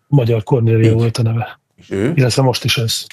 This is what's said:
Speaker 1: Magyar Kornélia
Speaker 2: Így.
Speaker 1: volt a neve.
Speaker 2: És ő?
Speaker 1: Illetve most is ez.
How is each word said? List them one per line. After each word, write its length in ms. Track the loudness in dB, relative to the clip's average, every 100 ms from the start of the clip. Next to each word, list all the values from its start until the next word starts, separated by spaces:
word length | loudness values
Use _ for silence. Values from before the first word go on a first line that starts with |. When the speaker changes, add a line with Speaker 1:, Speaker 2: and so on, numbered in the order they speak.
| _
Speaker 1:
Magyar 360 | 0 2 -2
Kornélia 480 | 0 0 2 2 2
Speaker 2:
Így. 60 | 2
Speaker 1:
volt 200 | 0 -2
a 60 |
neve. 380 | -2 -2 -6 -12 _
Speaker 2:
És 160 | _ -8
ő? 220 | -4 -2
Speaker 1:
Illetve 280 | 0 0 2
most 220 | 0 0
is 140 | -2 -2
ez. 280 | -4 -6 -10